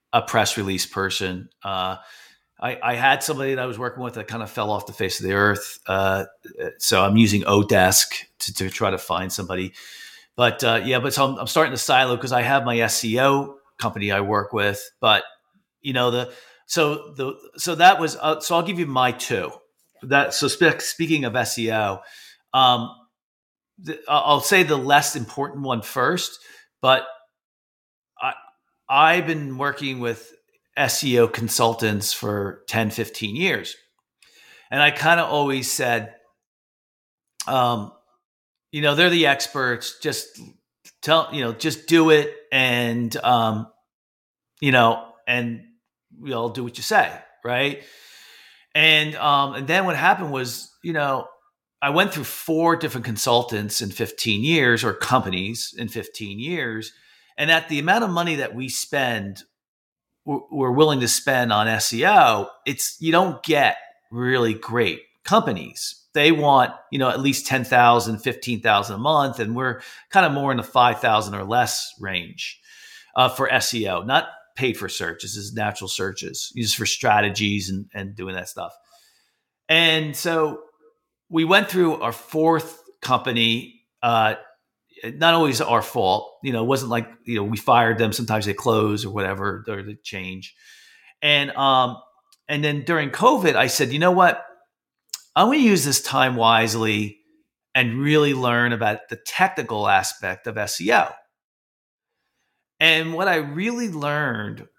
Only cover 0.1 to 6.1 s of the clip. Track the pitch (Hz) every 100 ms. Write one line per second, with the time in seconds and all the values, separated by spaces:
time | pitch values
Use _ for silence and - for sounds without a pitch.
0.1 | 120 - 117 101 - 98 92 - - 95
1.1 | - 92 90 - _ 98 95 92 95 -
2.1 | - - _ _ - 123 123 120 120 135
3.1 | 139 - 139 135 131 127 110 123 127 123
4.1 | 113 104 113 107 - 107 104 - - 95
5.1 | - 92 98 104 98 - - - 95 98